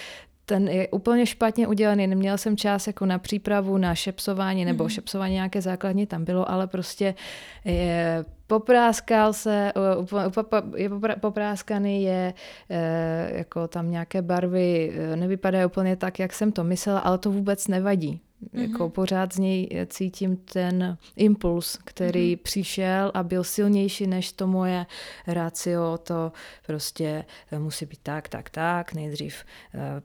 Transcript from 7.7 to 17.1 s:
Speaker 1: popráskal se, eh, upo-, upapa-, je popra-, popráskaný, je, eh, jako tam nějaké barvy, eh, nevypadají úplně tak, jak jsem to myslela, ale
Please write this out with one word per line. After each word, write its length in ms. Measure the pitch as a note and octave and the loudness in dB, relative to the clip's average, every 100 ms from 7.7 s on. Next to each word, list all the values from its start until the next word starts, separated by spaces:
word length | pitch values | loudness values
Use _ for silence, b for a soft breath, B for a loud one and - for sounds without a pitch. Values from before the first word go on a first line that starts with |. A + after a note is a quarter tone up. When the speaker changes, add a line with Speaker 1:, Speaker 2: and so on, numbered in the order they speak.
| E3+ F3 E3+ E3 E3 D#3+ - - | 0 2 2 2 0 -4 -14 0
Speaker 1:
popráskal 840 | A3 G#3+ B3 A#3 A3 - A3 G#3+ | 0 6 6 6 4 2 4 4
se, 400 | G#3 A3 G#3 G3+ G3 | 2 0 2 2 2
eh, 200 | F#3+ F#3 | 2 2
upo-, 320 | F#3 G3+ F#3+ | 0 0 0
upapa-, 480 | A3 A3 G#3+ - - | 0 0 0 0 -4
je 140 | G3 | -2
popra-, 280 | G3+ G#3+ G#3 | 0 -2 0
popráskaný, 840 | G#3 G#3 G#3 G3+ - G#3 G3+ G3+ | -2 0 -2 -4 -2 0 2 2
je, 300 | F#3+ F#3 F3+ F#3 B B B | 2 0 -2 -4 B B B
eh, 600 | F3 E3 E3 E3 E3 E3+ | -2 0 0 0 -2 -2
jako 340 | E3+ E3 E3+ E3 | -4 -6 -4 -4
tam 220 | F3 E3+ | -2 -2
nějaké 320 | E3+ E3+ F#3+ | -2 -2 -2
barvy, 720 | F3 F3+ F3+ F#3 F3+ E3+ D#3+ D#3+ D#3+ | 0 0 2 2 4 4 0 -2 -2
eh, 40 | D#3+ | -2
nevypadají 480 | F3+ F#3+ F#3+ F#3 F3+ | 0 0 2 2 2
úplně 300 | F#3+ F#3 F#3 | 2 0 0
tak, 220 | F#3 - | -2 -2
jak 140 | F#3 | -4
jsem 200 | - G#3+ | 0 0
to 120 | G3+ | 2
myslela, 340 | E3+ F3+ G#3 G3 | 0 0 0 2
ale 180 | F3+ | 2